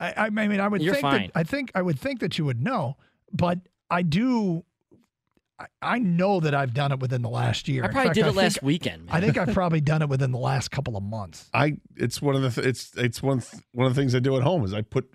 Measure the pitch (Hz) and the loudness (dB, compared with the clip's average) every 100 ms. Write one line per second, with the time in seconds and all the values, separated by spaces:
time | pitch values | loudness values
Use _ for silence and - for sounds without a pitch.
0 | 175 - 220 214 208 202 202 202 160 277 | -6 -2 -2 0 0 0 0 0 0 2
1 | 143 139 90 165 165 277 262 190 180 139 | 2 0 0 -4 -2 -4 -4 -2 0 -2
2 | 269 254 190 - 147 117 180 240 127 - | -4 -4 -4 -2 -2 -2 -2 -2 -4 -8
3 | _ _ - 170 175 180 - _ - 175 | _ _ -10 -2 -2 -2 -8 _ -4 0
4 | 175 170 254 233 196 170 - _ _ - | 2 2 2 2 0 -2 -6 _ _ -20
5 | _ _ _ _ _ - - - 147 240 | _ _ _ _ _ -20 -20 -8 -2 0
6 | 190 170 190 190 156 139 135 120 143 135 | 2 2 2 2 2 2 0 0 0 0
7 | 127 127 117 120 120 110 - 131 123 269 | -2 -2 -2 0 0 0 -2 -2 0 2
8 | 254 160 - 196 180 - 135 160 104 82 | 2 4 2 4 2 2 0 0 -2 -8
9 | 82 160 214 220 196 190 180 160 147 156 | -4 0 2 2 2 2 2 2 2 0
10 | 147 135 131 123 131 135 - - 131 101 | 0 0 0 0 0 -2 -2 -6 -4 -6
11 | 101 110 92 - - - 151 143 - - | -6 -8 -10 -16 -4 2 2 0 -10 -4
12 | 123 - 143 135 131 113 131 120 - - | -4 -2 0 2 0 0 0 -2 -6 -2
13 | 123 - 135 131 - - _ 120 131 131 | -2 0 -2 -2 -4 -16 _ 0 2 2
14 | 139 127 135 131 135 180 95 104 110 135 | 2 2 2 2 2 2 0 -2 -2 -4
15 | - | -4